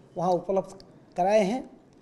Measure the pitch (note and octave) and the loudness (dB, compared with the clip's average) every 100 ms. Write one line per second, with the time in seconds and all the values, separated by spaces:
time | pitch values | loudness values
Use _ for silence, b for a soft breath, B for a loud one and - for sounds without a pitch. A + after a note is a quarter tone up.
0 | - - F3 F3+ F3 F#3+ F3+ - - - | -12 -4 0 0 0 -2 -4 -10 -20 -20
1 | - - F#3 A3 F#3+ B3+ E4 - - - | -10 -2 2 4 2 -2 -8 -18 -20 -20